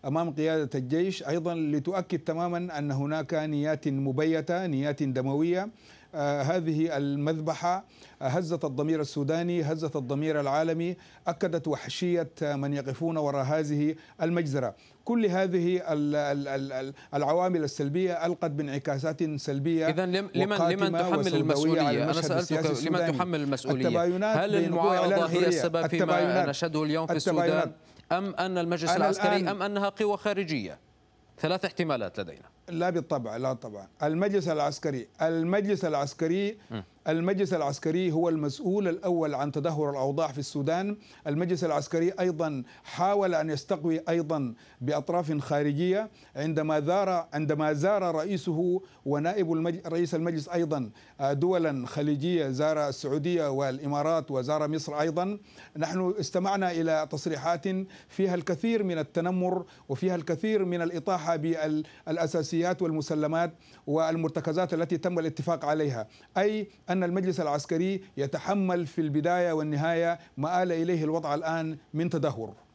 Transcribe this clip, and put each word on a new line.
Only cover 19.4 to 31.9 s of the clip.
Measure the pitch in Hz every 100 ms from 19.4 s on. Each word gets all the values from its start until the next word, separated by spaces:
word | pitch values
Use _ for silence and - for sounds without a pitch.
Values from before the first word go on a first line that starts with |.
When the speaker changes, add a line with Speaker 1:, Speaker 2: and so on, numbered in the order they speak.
Speaker 1:
سلبية | - 139 147 165 160
Speaker 2:
إذن | 156 185
لم-، | 185 202
لمن، | 180
لمن | 190
Speaker 1:
وقاتمة | 202 170 190 196 170
Speaker 2:
تحمل | 180 -
Speaker 1:
وسوداوية | 190 151
Speaker 2:
المسؤولية؟ | 139 143 156 165
Speaker 1:
على | 147 -
Speaker 2:
أنا |
Speaker 1:
المشهد | - 151
Speaker 2:
سألتك | 156 170
Speaker 1:
السياسي | 175 160 160 135 160
Speaker 2:
لمن | 180
Speaker 1:
السوداني. | 170 135
Speaker 2:
تحمل | 147 160
المسؤولية؟ | 143 135 131 135 131
Speaker 1:
التباينات | 165 175 185 214 220
Speaker 2:
هل | 202 202
Speaker 1:
بين | 170 175
قوى | 165 185
إعلان |
Speaker 2:
المعارضة | 180 190 165
هي | 175
Speaker 1:
الحرية، | 175
Speaker 2:
السبب | 170 165 165 165
فيما | 170
Speaker 1:
التباينات، | 175 180 175 180 165
Speaker 2:
نشهده | 139 170 156
اليوم | 151 156 160
في |
Speaker 1:
التباينات. | 160 180 165 175 175
Speaker 2:
السودان؟ | 156 - - - - 175
أم | 196
أن | - 185 185
المجلس | 170 170 160
Speaker 1:
أنا | 185
Speaker 2:
العسكري | 202 196 208 202
Speaker 1:
الآن | 185
Speaker 2:
أم | 196
أنها | 196 202 202
قوى | - 214 202
خارجية؟ | 208 196 175 147 92 73 _ _ _ _ _ -
ثلاث | 160 180
احتمالات | 196 - 165